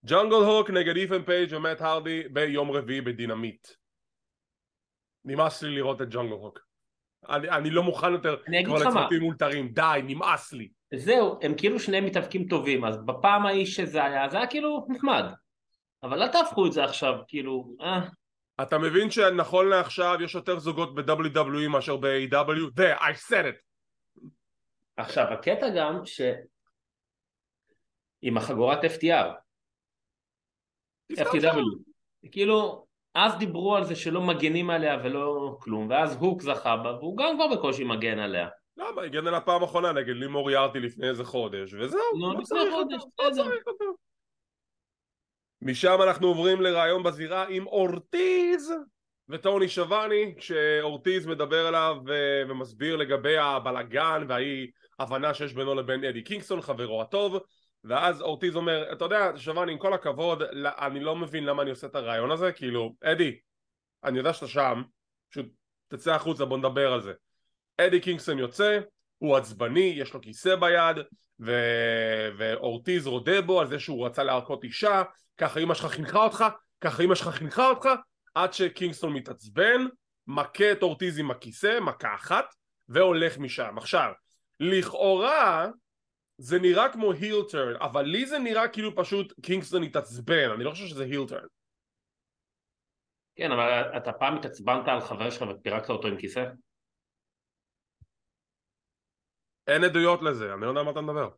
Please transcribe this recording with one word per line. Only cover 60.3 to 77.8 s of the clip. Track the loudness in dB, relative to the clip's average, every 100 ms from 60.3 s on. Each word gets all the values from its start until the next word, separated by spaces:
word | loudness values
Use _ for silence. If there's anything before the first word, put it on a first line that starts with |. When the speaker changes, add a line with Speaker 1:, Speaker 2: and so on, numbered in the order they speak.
| -2 -4
Speaker 1:
לא, | -4 -6 -2
אני | -6 -4
לא | -4 -4
מבין | -6 -4 -2
למה | -2
אני | -2
עושה | -6 -8
את | -8
הרעיון | -4 -4 -2
הזה, | 0 -2
כאילו, | -2 -4 -4 -4 -4
אדי, | -2 2 0 -2 _ _ _ _ _ _
אני | -4 -2
יודע | -2
שאתה | -4 -4
שם, | 0 2 0 -6 _ _ _ _
פשוט | -12 -12 _ _ _ _
תצא | -6 0 0
החוצה, | 0 -2 -2
בוא | 0
נדבר | 0 2 2
על | 0
זה." | -4 -14 _ _ _ _ _ 2
אדי | 4 4
קינגסטון | 2 -4 -4 -4
יוצא, | -4 0 2 2 -2 _ _ _
הוא | 2 2
עצבני, | 2 -6 0 2 2 0
יש | -8
לו | -10
כיסא | -16 -4 2 4
ביד, | 4 6 4 2 -6 -18 _ _
ו-, | -2 2 2 2 2 2 0 0 -4 -4
ואורטיז | -4 -2 -4 -4 -2 -2 0
רודה | -4 2 2
בו | 4 2
על | 2
זה | -4
שהוא | -6 -4 -4
רצה | -2
להכות | 0 0 -2 -8
אישה, | -8 -2 2 2 0 -8 _ -4
"ככה | -2 -2
אמא | -2
שלך | -2 -4
חינכה | -6 0 4
אותך, | 4 4 2 2 _ _
ככה | -4 2
אמא | 4 4
שלך | 0
חינכה | -6 -4 4 4
אותך", | 4